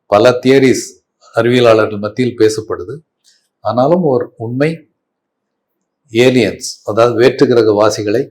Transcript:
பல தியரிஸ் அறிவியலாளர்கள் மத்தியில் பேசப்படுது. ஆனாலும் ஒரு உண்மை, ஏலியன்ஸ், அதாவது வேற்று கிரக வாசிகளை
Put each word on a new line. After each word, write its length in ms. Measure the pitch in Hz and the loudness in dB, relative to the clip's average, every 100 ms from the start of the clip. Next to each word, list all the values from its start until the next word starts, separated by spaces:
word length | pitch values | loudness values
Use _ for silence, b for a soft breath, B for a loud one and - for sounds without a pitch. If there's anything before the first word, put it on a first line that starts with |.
| _ | _
பல 200 | 101 120 123 | 2 2 2
தியரிஸ் 420 | 127 135 131 104 - - _ _ _ - | 2 4 4 0 -4 -18 _ _ _ -4
அறிவியலாளர்கள் 680 | 113 123 117 110 104 104 104 | 0 2 2 2 0 -6 -10
மத்தியில் 340 | 117 123 107 | -6 -6 0
பேசப்படுது. 540 | 107 107 107 90 90 147 _ _ _ _ _ _ 104 | 0 0 -8 -12 -12 -16 _ _ _ _ _ _ -6
ஆனாலும் 380 | 117 139 180 160 | -2 0 0 0
ஒரு 120 | 123 - - 113 | -2 -4 -10 -10
உண்மை, 260 | 127 151 165 _ _ _ _ _ _ _ _ _ _ _ _ _ | -4 -4 -6 _ _ _ _ _ _ _ _ _ _ _ _ _
ஏலியன்ஸ், 560 | 113 127 127 101 85 - - - | 0 2 2 0 -4 -12 -12 -6
அதாவது 240 | 104 120 110 | 0 0 2
வேற்று 240 | 120 117 127 | 0 2 2
கிரக 240 | 120 107 104 | 2 2 2
வாசிகளை 420 | 107 104 104 113 139 | 0 -2 -4 -4 -6